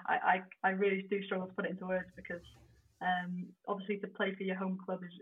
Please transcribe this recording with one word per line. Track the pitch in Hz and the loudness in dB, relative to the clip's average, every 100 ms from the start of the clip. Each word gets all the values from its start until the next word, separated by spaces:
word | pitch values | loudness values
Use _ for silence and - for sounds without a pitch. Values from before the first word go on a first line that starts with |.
| - | 2
I, | - - 185 190 - | 4 6 4 2 0
I, | 190 | 2
I | 190 | 4
really | 202 190 190 | 4 4 2
do | 202 190 | 0 0
struggle | 185 185 | -2 -2
to | - | -2
put | 175 | -2
it | 180 | -2
into | 185 | -2
words | 185 185 | -2 -2
because, | - - 175 - - - - _ - | -10 -10 -10 -10 -20 -20 -20 _ -4
um, | 185 180 180 180 180 - - | 0 2 0 -4 -6 -8 -6
obviously | 226 196 202 | -4 -2 -4
to | 196 | -4
play | - 196 190 | -2 -2 0
for | |
your | 190 185 | -2 0
home | 190 185 | -2 -2
club | - 185 | -4 -6
is, | 175 175 | -6 -10